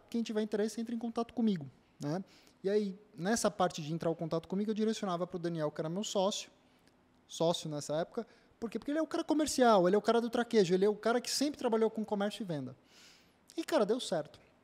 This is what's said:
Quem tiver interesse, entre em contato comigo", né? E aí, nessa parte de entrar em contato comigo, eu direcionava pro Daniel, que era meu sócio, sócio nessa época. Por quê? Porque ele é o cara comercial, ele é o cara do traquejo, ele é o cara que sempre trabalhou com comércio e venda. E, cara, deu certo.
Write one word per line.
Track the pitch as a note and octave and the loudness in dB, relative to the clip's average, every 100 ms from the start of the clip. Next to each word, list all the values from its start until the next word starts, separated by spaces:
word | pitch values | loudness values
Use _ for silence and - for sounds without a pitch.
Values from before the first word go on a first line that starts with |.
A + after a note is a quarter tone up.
| _ | _
Quem | A#3 | -4
tiver | A3+ G#3+ | -2 -2
interesse, | A3 G#3 A3 A#3+ | -2 -2 -2 -4
entre | A3+ | -8
em | A#3 | -6
contato | A#3 A#3 A#3 | -4 -4 -4
comigo", | - A3 F3 C3+ - _ - | 2 2 2 -4 -14 _ -8
né? | C#3+ F3+ - - - _ | -4 -4 -6 -18 -20 _
E | F#3+ | 0
aí, | G#3 G3+ F#3 - | 0 0 -6 -16
nessa | - F#3 A#3 G#3 | -6 -2 2 0
parte | - F3+ - | 2 0 0
de | D3 | -4
entrar | E3 E3 | -2 -2
em | |
contato | D#3+ D#3+ E3 - | -2 -2 -4 -2
comigo, | F#3+ G#3+ | -2 -2
eu | |
direcionava | G#3+ A3 G#3+ G3+ E3+ F3 | 0 0 0 -2 -2 -4
pro | F3+ | -4
Daniel, | E3+ E3 D3+ | -4 -2 -2
que | E3+ | -2
era | D#3 | -4
meu | F3+ | -4
sócio, | A3 G#3 F#3+ - - _ _ _ _ _ _ _ _ | -2 0 0 -2 -8 _ _ _ _ _ _ _ _
sócio | - E3 E3+ D#3 | -2 0 0 -4
nessa | D3 - D#3 | -8 -4 -4
época. | F3 A#3 G#3+ - _ _ | -4 -6 -10 -16 _ _
Por | A3+ | -8
quê? | A3 | -6
Porque | - | -4
ele | D#4 | -4
é | |
o | D#4 | -2
cara | E4 | -2
comercial, | - D4+ D4 - A#3+ G3+ F3 | 0 2 2 4 6 8 6
ele | G#3 | 4
é | |
o | |
cara | A3+ A3+ | 4 2
do | A#3 | 2
traquejo, | A#3+ A#3 A3 F3 | -2 2 4 4
ele | F#3 | 4
é | G#3 | 2
o | G#3 | 2
cara | A3+ A#3+ | 0 0
que | - | 0
sempre | - D4 - | -2 -2 0
trabalhou | B3 A3 A3 | 0 2 2
com | A3 | 0
comércio | G#3 G3+ G3+ - | -4 -2 -2 -2
e | F#3+ | -6
venda. | D3 B2 - _ - - - _ _ - - | -6 -8 -12 _ -20 -20 -20 _ _ -12 -8
E, | |
cara, | - D#4 G3 | 0 2 2
deu | B3 | 0
certo. | - E3 D3 - - _ | -2 -4 -4 -14 -20 _